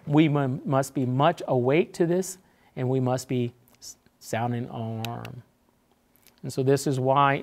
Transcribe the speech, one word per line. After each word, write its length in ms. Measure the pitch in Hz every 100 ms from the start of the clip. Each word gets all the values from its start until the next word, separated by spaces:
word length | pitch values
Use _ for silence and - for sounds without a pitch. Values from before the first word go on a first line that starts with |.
| -
We 220 | 147 160
mu-, 300 | 147 135 139 277
must 280 | 135 135
be 120 | 147 123
much 360 | 127 151 165 -
awake 460 | 131 123 151 220
to 120 | - 170
this, 320 | 180 190 - _ _ _ -
and 140 | 127
we 100 | 131
must 300 | 127 127 -
be 240 | 123 120 - _ _
s-, 160 | - - _ _
sounding 460 | - 110 120 120 123
alarm. 760 | - 113 110 113 117 117 123 - _ _ _ _ _ _ _ _ _
And 80 | 135
so 100 | -
this 260 | 131 139 156
is 120 | 131
why, 360 | 127 135 139 139